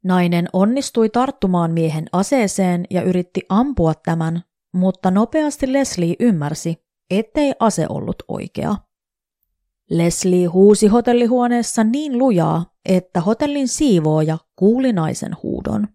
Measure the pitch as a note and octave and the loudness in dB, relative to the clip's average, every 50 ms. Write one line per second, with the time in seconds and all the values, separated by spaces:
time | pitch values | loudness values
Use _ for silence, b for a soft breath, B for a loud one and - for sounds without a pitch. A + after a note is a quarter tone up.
0 | - F#3 F#3 F#3 F3 F3 F3 F3 F3 - - F#3 F#3+ G#3 B3 C#4 C#4 - _ A#3 | 0 0 2 2 2 2 0 0 -2 -2 0 0 2 2 2 -2 -4 -2 _ 0
1 | A3+ A3 - A#3+ B3+ C4+ C4+ _ - F#3+ F3+ F3 E3+ E3 E3 E3 D#3+ D#3+ D3+ D#3 | 0 2 2 0 -2 -2 -2 _ -2 0 0 0 0 0 0 0 0 0 -2 -4
2 | D#3+ - - F3+ G3+ - G3 C4 A3 F#3+ - - F#3+ F3+ F3 F3 F3 - G3 F3+ | -8 -4 -2 -2 0 0 0 0 0 0 0 0 0 0 0 -2 -4 -4 -4 -2
3 | - F#3 F3+ F3+ F3 _ _ F#3+ - _ F#3+ G#3 B3+ D4 C4 - E3+ D#3+ D#3 _ | -2 0 0 -2 -2 _ _ -10 -6 _ 0 0 0 0 0 0 0 0 0 _
4 | _ - E3 E3+ D#3+ D#3+ E3 F3 - _ _ _ _ _ - F#3 F#3 F#3+ F#3 _ | _ -4 -4 -2 -2 -4 -4 -6 -8 _ _ _ _ _ -4 0 0 0 -2 _
5 | - F#3+ F#3 G3+ A3+ A#3+ - D#4+ D4+ D4 C#4+ - - C4 C4 C#4 C4+ C4 - - | -2 0 2 2 0 0 0 -2 -2 -2 -2 -4 -4 -2 0 0 0 -2 -2 -4
6 | E3+ E3 F3 - A#3 B3 G3+ D#3+ D3 D3 D3+ - - E3+ E3 _ _ _ _ _ | -2 -2 -2 0 0 0 0 0 -2 -4 -6 -6 -6 -8 -8 _ _ _ _ _
7 | _ _ F#3 G3+ A3+ _ _ D4+ D4 C#4 - - A3+ G#3+ - - D#3 - - - | _ _ -4 -4 -4 _ _ -2 0 0 0 0 0 0 2 0 -4 -4 -4 -6
8 | - - - - - - - - - - _ - - - G#3 G3 _ _ _ _ | -6 -8 -10 -10 -10 -10 -10 -8 -8 -10 _ -8 -4 -4 -4 -6 _ _ _ _
9 | _ _ _ _ _ _ _ _ _ _ _ _ _ _ _ _ _ _ - E3 | _ _ _ _ _ _ _ _ _ _ _ _ _ _ _ _ _ _ -2 0
10 | E3+ E3+ E3 - - F#3 F3+ F3+ F3+ F3 E3 F#3 G3 G#3 G#3 G3 A3 G#3 G#3+ A#3+ | 0 0 -2 -2 -2 0 2 2 0 2 4 6 6 6 6 6 4 4 4 4
11 | A#3 B3 A#3+ A#3+ A#3+ A3 B3 B3 A#3+ A#3+ A#3+ A#3+ A3+ - - - A3 A3 A#3 C#4+ | 2 2 2 2 2 2 2 0 0 0 0 -2 -2 -2 0 0 0 0 0 -2
12 | D#4 D4+ B3+ A#3+ C4 C4+ G#3+ E3+ D#3+ D#3+ E3 E3 E3+ _ _ _ _ - F#3+ F3+ | -4 -4 -2 0 2 2 2 2 2 0 0 -2 -4 _ _ _ _ 0 0 0
13 | F3+ _ _ F#3 E3 G3 A3+ - D4+ D4 C#4+ C#4+ C4+ A#3+ - - D#4 C#4 G3+ E3+ | 0 _ _ -2 0 0 -2 -2 -2 -4 -2 -2 -2 -4 -2 0 2 2 2 2
14 | D3+ D#3 D#3 D#3 D#3 D#3 D#3+ D#3+ _ _ _ - F#3 G3+ A#3 B3+ C4 C4 A3+ F3+ | 2 2 2 2 0 0 -2 -6 _ _ _ 0 2 2 2 2 0 0 0 0
15 | D#3+ D#3 - - - - - - - - - - - - - G#3+ G#3 G#3 _ | -2 -4 -4 -6 -8 -10 -10 -10 -8 -8 -8 -6 -6 -4 -4 -4 -4 -6 _